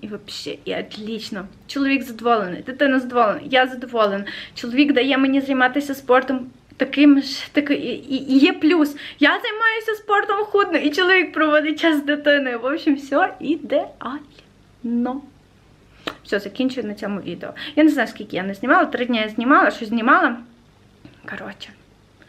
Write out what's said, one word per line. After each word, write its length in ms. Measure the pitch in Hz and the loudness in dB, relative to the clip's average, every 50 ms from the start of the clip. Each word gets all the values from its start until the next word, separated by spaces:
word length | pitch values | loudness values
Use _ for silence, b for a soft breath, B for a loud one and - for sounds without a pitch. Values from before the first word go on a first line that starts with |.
і 80 | - 208 | -14 -12
вообще, 500 | 208 202 - - - - - 143 143 - - | -12 -12 -14 -14 -14 -12 -10 -12 -12 -10 -8
і 100 | 190 180 | -8 -8
отлично. 720 | - - - - 208 214 214 226 208 - - 220 190 185 196 - - - | -8 -8 -10 -12 -14 -10 -10 -10 -10 -10 -10 -10 -10 -12 -12 -16 -20 -16
Чоловік 360 | - - 277 285 269 269 269 | -10 -6 -2 0 0 0 -2
задоволений, 600 | - 233 226 220 220 240 233 220 196 180 175 - | -2 -6 -10 -4 0 0 2 2 0 -4 -8 -10
дитина 380 | - - 254 277 294 269 262 262 | -10 -8 -2 0 2 2 2 0
задоволена, 400 | 254 247 247 240 233 208 180 - - | 0 0 0 2 2 2 0 -4 -4
я 220 | - 262 254 254 | 0 2 2 2
задоволена. 580 | 254 262 240 269 240 240 226 214 202 196 202 202 B B B B B B | 2 0 -8 -10 -4 0 0 0 0 0 -2 -6 B B B B B B
Чоловік 380 | - - 240 233 269 294 285 | -12 -10 -2 2 2 4 4
дає 260 | - 240 262 269 269 262 | 4 2 2 2 2 2
мені 220 | 269 269 269 277 | 2 2 2 0
займатися 540 | 269 269 277 254 254 254 254 285 285 - 277 | 0 0 0 2 2 2 0 -2 -4 -4 -6
спортом 520 | - - - 247 254 254 262 262 254 - - - - _ - - | -4 0 2 2 4 2 0 -4 -6 -6 -10 -18 -20 _ -10 -6
таким 460 | - 269 262 - 277 294 294 277 277 | -4 -4 -2 2 6 8 8 8 6
ж, 320 | 269 - - - - - - | 4 -2 -6 -10 -10 -4 -2
такий, 240 | 294 285 - 285 - | -2 0 0 0 -2
і, 360 | - 233 - - - - 269 | -2 -6 -8 -8 -6 -6 -6
і, 180 | 254 269 - | -4 -2 2
і 60 | 262 269 | 4 4
є 140 | 269 359 | 6 4
плюс. 440 | 370 370 - 302 349 330 294 294 - B B B B B | 4 4 2 2 4 4 2 0 -2 B B B B B
Я 200 | 294 285 349 403 | 2 2 2 2
займаюся 540 | 392 415 427 427 453 453 440 453 427 440 427 | -2 -6 -4 0 0 0 0 0 -4 -4 -6
спортом, 420 | 427 - - 403 403 415 415 403 | -6 -2 0 0 0 0 0 -2
худну, 420 | 403 415 - - 403 392 370 339 277 | -2 -2 0 2 2 2 2 2 0
і 120 | 277 294 | 0 0
чоловік 420 | 294 370 370 359 370 370 339 - | 0 2 2 4 4 4 2 2
проводить 480 | - 302 311 311 294 302 285 311 302 311 | 0 0 2 4 4 2 2 0 -2 0
час 160 | - 330 311 | 2 2 2
з 60 | 285 | 2
дитиною. 580 | 285 285 294 294 294 294 285 277 269 254 240 233 | 0 -2 -2 0 2 2 2 2 2 -2 -4 -4
В 40 | 233 | -4
общем, 300 | 262 294 330 - 320 277 | -4 -4 -2 0 0 0
все 400 | 277 - - 277 294 370 392 - - | 0 -2 -2 0 0 0 0 -2 -4
ідеально. 1800 | - 254 330 294 - 208 269 302 359 - - - - 233 269 294 - - _ - - _ _ _ _ _ _ _ - 233 233 240 240 247 262 285 - - - _ _ _ _ _ _ _ _ _ _ _ B B B B B B B | -4 -4 -4 -4 -4 -2 -2 -2 -2 -4 -10 -12 -12 -10 -10 -12 -14 -16 _ -20 -20 _ _ _ _ _ _ _ -8 -4 -2 -2 -2 -4 -4 -8 -12 -16 -20 _ _ _ _ _ _ _ _ _ _ _ B B B B B B B
Все, 140 | - - 202 | -4 -4 -4
закінчую 460 | 202 196 - - 254 262 254 262 220 | -4 -6 -4 -2 -2 -2 -2 -4 -8
на 80 | 208 202 | -8 -8
цьому 260 | - 226 202 202 185 | -8 -8 -6 -6 -6
відео. 300 | - - 180 - - - - B B B B | -8 -10 -12 -10 -12 -14 -14 B B B B
Я 80 | 294 311 | 4 4
не 60 | 311 | 6
знаю, 180 | 285 269 226 240 | 4 4 0 -2
скільки 280 | - - - - - | -4 -10 -12 -8 -6
я 60 | 165 | -6
не 120 | 185 196 196 | -4 -6 -6
знімала, 300 | 196 - 247 311 370 320 | -2 2 4 4 4 4
три 200 | - - - 254 | 2 0 -2 -2
дні 140 | 247 247 220 | 0 0 0
я 100 | 214 214 | -2 -2
знімала, 420 | 214 - 233 254 294 359 359 311 | -2 -2 2 4 4 6 4 4
що 160 | - - 240 | 0 -2 -6
знімала. 500 | 208 226 233 220 254 302 359 349 262 233 - - - - _ _ _ _ _ _ _ _ _ - - - _ - - | -4 -2 0 4 4 4 4 4 2 -2 -4 -12 -20 -20 _ _ _ _ _ _ _ _ _ -20 -20 -20 _ -16 -14
Коротше. 400 | - - - - - - - - 101 _ _ _ _ _ _ _ _ _ B | -14 -12 -12 -14 -16 -16 -18 -20 -20 _ _ _ _ _ _ _ _ _ B